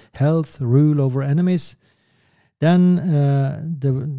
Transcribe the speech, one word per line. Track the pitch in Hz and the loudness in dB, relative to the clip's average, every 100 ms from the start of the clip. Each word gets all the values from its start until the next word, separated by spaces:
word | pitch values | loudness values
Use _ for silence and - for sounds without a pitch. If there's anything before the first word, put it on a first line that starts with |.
| _ | _
health, | - 139 165 151 - | -4 0 0 -4 -6
rule | 123 131 151 147 | 0 2 4 2
over | 135 131 | -2 -2
enemies. | 139 151 180 180 - - _ _ _ _ _ _ _ _ | -2 0 0 -2 -4 -14 _ _ _ _ _ _ _ _
Then, | 151 180 180 180 | 2 4 4 2
uh, | 160 147 143 139 135 - 160 160 | 0 0 2 0 -2 -6 -10 -6
the, | 139 131 143 | -4 -4 -4